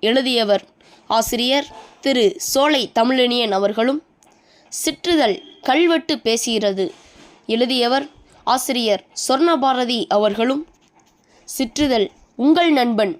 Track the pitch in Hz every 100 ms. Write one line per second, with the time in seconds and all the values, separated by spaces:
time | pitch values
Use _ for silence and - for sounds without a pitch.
0 | 208 247 262 240 220 196 - _ _ -
1 | _ 226 226 240 247 277 - - - -
2 | 277 254 208 - - 269 285 294 220 -
3 | 233 262 247 247 226 196 202 208 233 285
4 | - _ _ _ _ _ _ - - -
5 | 339 330 247 190 - - - 269 339 330
6 | - 285 226 226 - 226 208 190 185 -
7 | - - - - - 226 240 254 240 262
8 | 285 - _ - - 247 - 247 226 196
9 | - - - 262 339 320 269 254 247 240
10 | 190 208 208 202 233 269 311 _ _ _
11 | _ _ _ _ - - 262 285 294 240
12 | 190 _ _ - 254 320 339 294 240 220
13 | 208 165